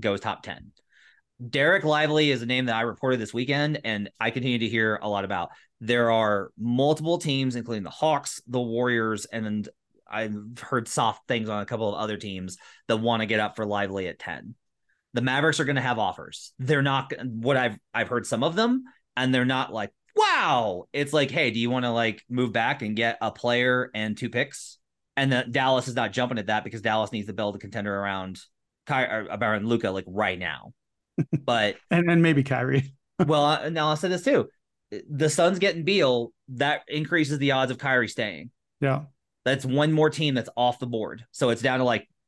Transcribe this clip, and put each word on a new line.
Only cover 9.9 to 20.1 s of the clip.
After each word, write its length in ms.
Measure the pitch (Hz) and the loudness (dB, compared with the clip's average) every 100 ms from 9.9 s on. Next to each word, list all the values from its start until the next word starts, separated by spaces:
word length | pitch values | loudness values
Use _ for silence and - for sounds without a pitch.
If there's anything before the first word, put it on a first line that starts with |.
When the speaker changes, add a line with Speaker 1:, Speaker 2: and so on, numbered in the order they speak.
| _ _ | _ _
Speaker 1:
I've 220 | 110 110 104 107 120 | -6 -6 -8 -10 -16
heard 260 | - 127 110 | -4 -2 -2
soft 380 | - 113 - - | 0 0 0 -4
things 220 | 120 110 | -4 -2
on 140 | 104 | -4
a 40 | 101 | -4
couple 220 | 113 110 | -4 -2
of 120 | 101 | -2
other 160 | 107 104 | -4 -6
teams 420 | 107 95 92 92 - - - | -8 -10 -10 -14 -20 -20 -2
that 100 | 110 | 0
wanna 280 | 113 113 110 | 2 0 2
get 140 | 110 | 0
up 160 | 104 - | 0 -2
for 80 | 107 | -4
Lively 400 | 101 101 98 90 | -2 -2 -4 -6
at 100 | 78 | -8
ten. 360 | - 71 95 - _ _ _ _ _ | -12 -12 -14 -20 _ _ _ _ _
The 80 | 120 | -4
Mavericks 380 | 127 135 156 143 | 0 2 2 2
are 40 | |
gonna 160 | 143 139 | 0 0
have 180 | 123 110 | 0 0
offers. 540 | 98 - - - - - | 0 -2 -12 -16 -18 -10
They're 240 | 127 147 | 0 2
not 280 | 139 135 131 | 2 0 -2
g-, 60 | - | -8
what 320 | 127 113 120 135 | -8 -4 0 2
I've, 220 | 120 104 _ | 2 -2 _
I've 160 | 113 104 | -4 -2
heard 180 | 120 110 | -2 -2
some 160 | 113 | -2
of 120 | 147 | 0
them, 300 | 175 233 262 254 _ _ - | 0 2 0 -2 _ _ -2
and 180 | 131 | 0
they're 100 | 131 | 2
not 280 | 127 131 - | 2 0 -2
like, 180 | 110 104 - _ | -6 -8 -10 _